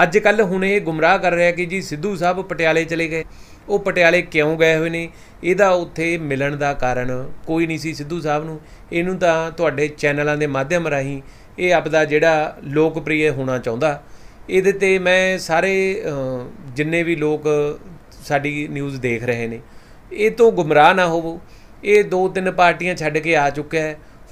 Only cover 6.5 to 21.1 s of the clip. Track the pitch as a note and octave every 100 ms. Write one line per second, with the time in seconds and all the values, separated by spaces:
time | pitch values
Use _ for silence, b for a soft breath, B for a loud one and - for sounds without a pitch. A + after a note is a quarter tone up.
6.5 | D3 C#3+ C#3 B2+ B2 B2 B2+ C3 - -
7.5 | D#3+ E3 D#3+ D3+ C#3 D3 E3+ D#3 D3 D#3+
8.5 | D#3 B B B E3+ F3 F#3+ F3+ D#3+ E3
9.5 | D#3+ E3 C3+ D3+ D3 D3 C#3+ D3 D3 D3+
10.5 | C3+ C#3 F3 D#3+ C#3+ C3+ C#3 C3 b b
11.5 | - F3+ E3+ D#3 D#3 D#3 D3+ E3 D#3 D#3
12.5 | - D3 C#3+ D#3+ D#3+ D3 D#3 D3+ C3+ C3
13.5 | B2+ A#2+ A#2 B2+ - b b b b -
14.5 | F#3 F#3+ G3 G3 F#3+ F3+ F#3 F#3 F#3 -
15.5 | E3 F#3 F#3+ F#3+ G3 E3 C#3+ C3 B2+ B2+
16.5 | - C#3 B2+ D3+ E3 E3+ E3 D3+ D3+ D3+
17.5 | D3+ D3 - - D#3+ - - - D3 C#3+
18.5 | D3 D3 D3 C#3+ C3+ B2 A#2 B2 A#2 A#2
19.5 | A#2 - b b b - - G#3+ G#3+ A#3
20.5 | F3+ D#3 D3 D#3 F#3 F3+